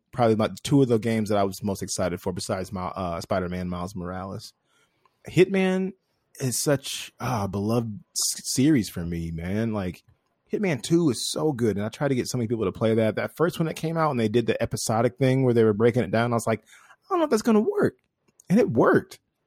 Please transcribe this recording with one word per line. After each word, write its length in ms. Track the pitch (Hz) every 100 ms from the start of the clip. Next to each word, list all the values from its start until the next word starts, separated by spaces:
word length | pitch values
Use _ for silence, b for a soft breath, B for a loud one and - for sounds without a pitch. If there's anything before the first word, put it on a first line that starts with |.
| _
probably 240 | - 117 110
my, 140 | 104 95
two 180 | - 139
of 60 | 123
the 100 | 113
games 320 | 113 113 104
that 80 | 101
I 60 |
was 200 | 98 -
most 200 | 101 95
excited 360 | 92 - 90 87
for 140 | 98
besides 380 | 90 - 95 92
my, 160 | 95 90
uh, 340 | - 90 85
Spider-Man 480 | - 98 87 90 90
Miles 260 | 87 90 90
Morales. 580 | 87 92 95 101 - - _ _ _ _ _ _ -
Hitman 640 | 160 190 190 185 185 190 - _ _ _ -
is 200 | 131 -
such 500 | 151 139 - - - -
a 280 | 120 117 98
beloved 520 | 101 104 120 117 98 -
s-, 300 | - - - -
series 360 | - 139 143 95
for 160 | 90 85
me, 260 | 85 82
man. 400 | 82 87 104 113
Like, 300 | 107 90 - _ _ _ _ _
Hitman 300 | 214 190 127
Two 280 | - 170 160
is 180 | 113 -
so 200 | - 156
good, 260 | 120 113 98
and 80 | 107
I 40 |
try 180 | - 143
to 80 | 127
get 120 | -
so 100 | 127
many 100 | 110
people 180 | 113 95
to 60 |
play 240 | - 113 113
that. 200 | 110 101
That 220 | 110 -
first 220 | 170 -
one 80 | 160
that 80 | -
came 220 | 160 165
out 120 | 156
and 80 | 127
they 80 | 110
did 200 | 117 113
the 140 | -
episodic 560 | 117 113 - 110 120 -
thing 260 | 131 131
where 100 | 127
they 100 | 117
were 100 | 110
breaking 300 | 104 117 120
it 80 | 92
down, 220 | 110 120
I 20 | 117
was 120 | 113
like, 140 | 110
"I 420 | _ - - _ -
don't 100 | 349
know 60 | 302
if 40 |
that's 140 | 226
gonna 160 | 233 214
work." 360 | 370 415 - - _ _ _ _ -
And 100 | 208
it 120 | 202
worked. 480 | 113 254 - - - _ _